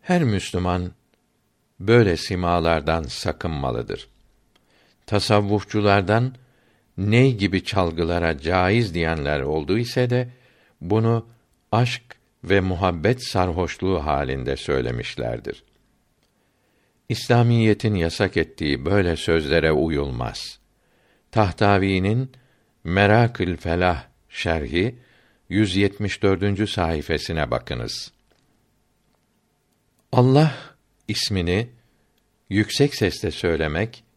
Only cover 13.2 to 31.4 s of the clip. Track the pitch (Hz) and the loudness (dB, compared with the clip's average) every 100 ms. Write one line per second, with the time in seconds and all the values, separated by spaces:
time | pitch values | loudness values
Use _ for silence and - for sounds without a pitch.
13.2 | - 98 92 85 85 - 92 90 76 69 | -2 -2 0 0 -4 -2 -2 -2 0 -2
14.2 | 67 67 64 69 - 67 60 60 60 - | -2 -4 -4 -6 -2 -2 -2 -6 -8 -8
15.2 | 60 58 - - _ _ _ _ _ _ | -6 -6 -10 -14 _ _ _ _ _ _
16.2 | _ _ _ _ _ _ _ _ _ 117 | _ _ _ _ _ _ _ _ _ -6
17.2 | - 120 120 117 110 104 90 98 82 - | 2 4 6 4 4 2 0 0 -2 0
18.2 | 98 - 78 - 76 67 71 101 90 80 | 0 0 -2 -2 -4 -2 0 2 2 0
19.2 | - 82 76 80 78 76 82 71 71 60 | 0 0 2 2 2 2 0 -2 -4 -6
20.2 | 60 - - - _ _ _ _ _ _ | -8 -8 -14 -18 _ _ _ _ _ _
21.2 | _ 117 101 - 101 101 98 95 95 117 | _ 0 0 2 2 4 2 0 0 -2
22.2 | 131 - _ _ _ _ - 92 101 110 | -4 -12 _ _ _ _ -4 2 4 6
23.2 | 120 120 87 85 85 85 90 85 - _ | 4 0 -4 -4 -4 0 0 0 -8 _
24.2 | _ - 87 80 67 80 107 123 _ _ | _ -8 -4 -4 -2 -2 -2 -4 _ _
25.2 | _ _ _ 92 104 92 101 - 101 - | _ _ _ 0 0 2 0 0 -6 0
26.2 | 101 95 101 98 104 - 82 80 73 76 | 0 2 0 -2 -4 -2 0 -2 -2 -4
27.2 | - 82 67 62 - 60 58 - - _ | -2 -4 -2 -4 -4 -8 -8 -10 -14 _
28.2 | _ _ _ _ _ _ _ _ _ _ | _ _ _ _ _ _ _ _ _ _
29.2 | _ _ _ _ _ _ _ _ _ 120 | _ _ _ _ _ _ _ _ _ 2
30.2 | 127 135 156 127 - _ _ _ - 107 | 6 6 4 0 -16 _ _ _ -8 -6
31.2 | - 98 | -2 -2